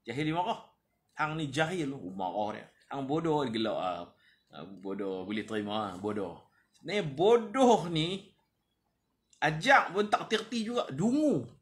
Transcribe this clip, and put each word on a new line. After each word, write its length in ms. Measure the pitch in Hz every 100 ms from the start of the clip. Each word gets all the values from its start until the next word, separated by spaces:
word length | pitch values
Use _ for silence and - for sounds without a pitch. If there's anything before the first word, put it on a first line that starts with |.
Jahil 240 | - 120 156
dia 40 | 165
marah. 220 | 196 240 - _ _ _ _
"Hang 240 | - 151 156
ni 160 | 151
jahil." 400 | 127 160 185 143
Oh, 160 | 139 90
marah 480 | 95 92 90 104 107
dia. 80 | 110 _ _
"Hang 160 | 135
bodoh," 400 | 135 156 165 151
dia 80 | 135
gelak. 240 | 113 110 76
Ah, 320 | 92 87 87 _ _ _ _ 78
ah, 80 |
bodoh, 640 | 85 98 95 98 98 95 92
boleh 160 | 107
terima, 480 | 104 110 104 107 104
ah, 20 | 92
bodoh. 480 | 104 107 95 80 - _ _
Sebenarnya 320 | _ 143 202
bodoh 840 | 165 135 190 233 220 220 254 208 165
ni, 400 | 165 160 190 - _ _ _ _ _ _ _ _ _ _ _
ajak 480 | 147 156 196 269 196
pun 160 | 180 208
tak 160 | - 165
terti 420 | 220 214 240 214
juga. 160 | 240 -
Dungu. 560 | 131 202 277 302 175 123 -